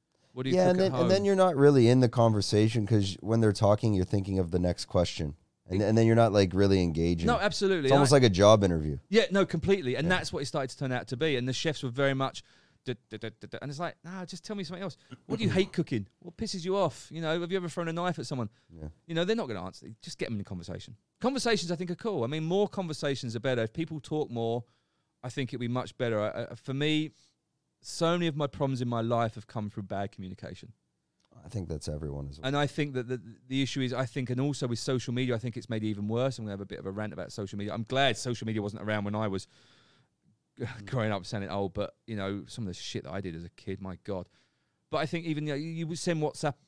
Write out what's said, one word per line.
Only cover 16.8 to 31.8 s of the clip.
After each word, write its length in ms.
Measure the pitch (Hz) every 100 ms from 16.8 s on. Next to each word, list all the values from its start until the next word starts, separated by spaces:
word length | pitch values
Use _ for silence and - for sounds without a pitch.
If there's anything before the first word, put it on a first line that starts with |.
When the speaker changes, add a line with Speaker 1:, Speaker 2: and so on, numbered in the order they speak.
| 175 - -
Speaker 1:
You 80 | 156
know, 220 | 165 165
have 80 | 170
you 60 | 190
ever 100 | 175
thrown 200 | 160 165
a 60 |
knife 260 | 165 180 165
at 80 | 117
someone?" 220 | 135 113 - _
Speaker 2:
Yeah. 200 | 85 76 - _
Speaker 1:
You 80 | 160
know, 100 | 180
they're 100 | 226
not 120 | 156
gonna 160 | 101 90
answer. 220 | - 76 113
Just 160 | - -
get 60 | -
them 80 | 110
in 20 |
the 60 |
conversation. 520 | 98 92 82 90 - - _ _
Conversations, 520 | 247 269 233 214 170
I 40 | 170
think, 120 | 180
are 60 | 175
cool. 280 | - 185
I 40 | 117
mean, 160 | 156
more 240 | 160 185 208
conversations 680 | - 180 151 147 131 123 113
are 40 |
better. 240 | 123 127
If 100 | 110
people 260 | - - 156
talk 300 | - 156 147
more, 360 | 117 113 120 120 _ _ _ _ _
I 60 | 127
think 200 | - 131
it'd 100 | 127
be 60 | 120
much 300 | 123 - -
better. 220 | 120 107
I, 300 | 104 - 117
I, 40 | 113
for 200 | - 135
me, 340 | 151 156 156 - _ _ _ _ _ _
so 300 | - - 165
many 160 | 175 170
of 80 | 147
my 100 | 143
problems 360 | - 139 131
in 60 | 123
my 140 | 117
life 320 | 113 117 113
have 140 | 113 -
come 240 | 113 104
through 120 | 107
bad 280 | 98 98 98
communication. 600 | - 92 92 92 - - - _ _ _ _ _ -
Speaker 2:
I 60 | 78
think 180 | 110 85
that's 180 | 78